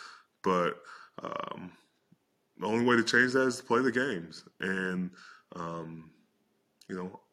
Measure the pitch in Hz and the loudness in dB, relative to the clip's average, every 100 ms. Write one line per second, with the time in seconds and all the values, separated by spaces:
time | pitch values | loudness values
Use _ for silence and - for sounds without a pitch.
0 | - - _ _ 95 90 85 - - - | -20 -20 _ _ 2 4 2 -2 -14 -20
1 | - - - - - - 92 - _ _ | -20 -12 -10 -8 -8 -10 -14 -18 _ _
2 | _ _ _ _ _ - 107 113 123 120 | _ _ _ _ _ -8 -2 2 6 6
3 | 110 120 127 131 131 120 - 120 131 120 | 6 4 4 4 2 0 0 2 2 0
4 | 139 92 82 - - - 92 95 92 92 | -2 -4 -8 -18 -20 -8 -4 -2 -2 -2
5 | 90 - - - _ 87 85 85 80 80 | -4 -8 -20 -20 _ -12 -10 -8 -10 -14
6 | 80 _ _ _ _ _ _ _ - 92 | -18 _ _ _ _ _ _ _ -12 -8
7 | 92 107 _ | -8 -12 _